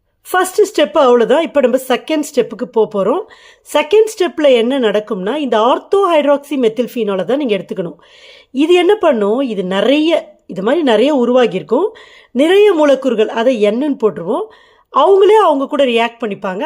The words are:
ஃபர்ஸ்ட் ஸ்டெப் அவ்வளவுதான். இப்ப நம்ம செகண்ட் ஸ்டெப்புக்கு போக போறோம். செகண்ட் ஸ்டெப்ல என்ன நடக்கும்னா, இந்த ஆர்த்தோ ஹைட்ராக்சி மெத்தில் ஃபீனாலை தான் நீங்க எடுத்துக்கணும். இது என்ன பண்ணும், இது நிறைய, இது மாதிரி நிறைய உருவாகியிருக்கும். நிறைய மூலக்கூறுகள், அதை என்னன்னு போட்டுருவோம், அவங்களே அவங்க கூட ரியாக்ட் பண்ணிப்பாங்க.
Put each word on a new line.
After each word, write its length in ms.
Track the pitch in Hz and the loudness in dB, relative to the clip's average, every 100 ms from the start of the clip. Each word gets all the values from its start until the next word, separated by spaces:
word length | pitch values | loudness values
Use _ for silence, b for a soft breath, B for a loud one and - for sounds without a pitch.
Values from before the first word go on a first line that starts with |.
| _ _ - | _ _ -4
ஃபர்ஸ்ட் 340 | 370 370 - | -2 -2 0
ஸ்டெப் 360 | 403 - 294 320 | 0 0 0 2
அவ்வளவுதான். 460 | 262 247 208 285 320 | 4 4 2 0 0
இப்ப 120 | 285 | 0
நம்ம 160 | 254 254 262 | 0 -2 -2
செகண்ட் 400 | 240 - 311 302 | -4 -2 -4 -2
ஸ்டெப்புக்கு 380 | - 220 202 247 | -4 -4 -6 -6
போக 220 | 226 208 | -2 -2
போறோம். 340 | 202 190 330 440 B B B - | -2 -2 -2 -6 B B B -4
செகண்ட் 440 | 294 302 415 440 | -4 2 2 2
ஸ்டெப்ல 360 | - 349 - 294 247 | -2 -4 0 2 2
என்ன 240 | 233 269 | 2 0
நடக்கும்னா, 540 | 220 202 208 202 185 294 | 0 -2 -4 -6 -4 -4
இந்த 220 | 277 220 | -2 0
ஆர்த்தோ 400 | 226 330 - 392 381 | 0 0 -2 -2 2
ஹைட்ராக்சி 500 | 320 277 285 285 294 | 2 2 -2 -2 -2
மெத்தில் 340 | 226 220 226 | -2 -2 -6
ஃபீனாலை 320 | 247 202 190 175 | -4 -4 -4 -4
தான் 160 | 269 | -4
நீங்க 120 | 269 196 | -2 -4
எடுத்துக்கணும். 440 | - 196 170 - B B B B B | -6 -10 -10 -12 B B B B B
இது 220 | 254 311 | -4 2
என்ன 220 | 359 349 427 | 2 2 2
பண்ணும், 460 | 339 240 202 233 | 2 0 0 -2
இது 240 | 277 202 185 | -4 -4 -4
நிறைய, 460 | 196 220 294 311 320 - _ - | -2 0 2 2 -2 -4 _ -14
இது 160 | 190 | -6
மாதிரி 200 | 202 320 | -2 0
நிறைய 280 | 285 214 269 285 | 0 2 2 0
உருவாகியிருக்கும். 720 | 240 247 233 185 185 254 427 B B B B | 0 2 0 -2 -4 -2 -2 B B B B
நிறைய 360 | 240 311 392 415 | -2 2 4 4
மூலக்கூறுகள், 580 | 330 294 269 269 233 214 226 | 4 2 2 0 -2 -2 0
அதை 140 | 233 240 | -2 0
என்னன்னு 380 | 208 233 294 233 | 0 0 -4 -2
போட்டுருவோம், 460 | 214 160 170 294 440 b b b _ | -2 -4 -6 -6 -8 b b b _
அவங்களே 440 | 262 320 392 392 427 | 0 4 4 4 4
அவங்க 260 | 370 277 269 | 4 0 -2
கூட 160 | 285 269 | 0 0
ரியாக்ட் 360 | 226 233 - | 0 -2 -4
பண்ணிப்பாங்க. 420 | 226 196 202 185 | -10 -8 -8 -6